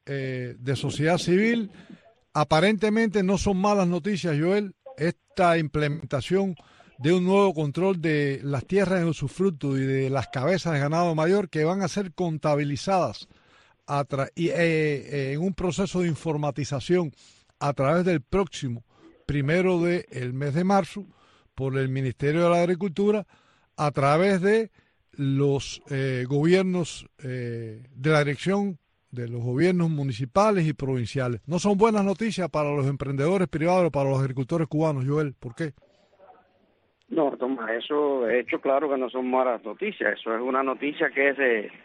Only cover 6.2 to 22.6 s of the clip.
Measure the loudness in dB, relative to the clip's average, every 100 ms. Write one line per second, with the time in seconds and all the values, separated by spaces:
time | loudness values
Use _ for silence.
6.2 | 0 0 0 -4 -14 _ -20 -4 2 2
7.2 | 4 4 4 2 -2 0 0 0 0 0
8.2 | 0 -2 -4 -4 0 0 2 2 0 -2
9.2 | -6 0 0 0 -2 0 0 0 0 -2
10.2 | -2 -2 0 0 0 0 0 2 2 2
11.2 | 2 2 0 0 0 0 -2 -2 -6 -4
12.2 | -4 0 0 0 0 -4 0 0 0 -4
13.2 | -18 _ _ _ _ _ -6 -4 -2 -4
14.2 | -4 -2 -2 2 2 2 0 -2 -4 -6
15.2 | -4 -2 -4 -2 -4 -2 -2 0 -2 -2
16.2 | -4 -2 -2 -4 -6 -6 0 0 0 -8
17.2 | -20 _ _ _ -4 0 2 2 2 0
18.2 | 0 -2 -2 -4 -8 -8 -12 _ -20 _
19.2 | -4 -2 0 2 2 2 2 0 -4 -10
20.2 | -8 -6 -2 0 4 2 2 -10 -16 _
21.2 | _ _ _ -8 -4 -2 -2 -2 -4 -2
22.2 | 0 2 4 4